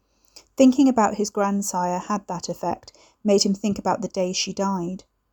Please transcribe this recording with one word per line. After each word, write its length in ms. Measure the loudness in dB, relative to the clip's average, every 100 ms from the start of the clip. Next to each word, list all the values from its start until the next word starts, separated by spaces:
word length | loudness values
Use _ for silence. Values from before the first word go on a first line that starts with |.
| _ _ _ -20 _ 4
Thinking 320 | 6 6 4
about 260 | 4 2
his 160 | 0 -4
grandsire 720 | -2 -2 -2 -4 -4 -2 -4
had 260 | -4 -6 -6
that 220 | -10 -8
effect, 440 | -8 -6 -8 -12 -20 _ _
made 220 | 0 2
him 100 | 2
think 240 | -2 -4 -4
about 240 | -4 -4
the 60 | -4
day 240 | -4 -4
she 200 | -4 -6
died. 520 | -4 -4 -4 -6 -10 _ _ _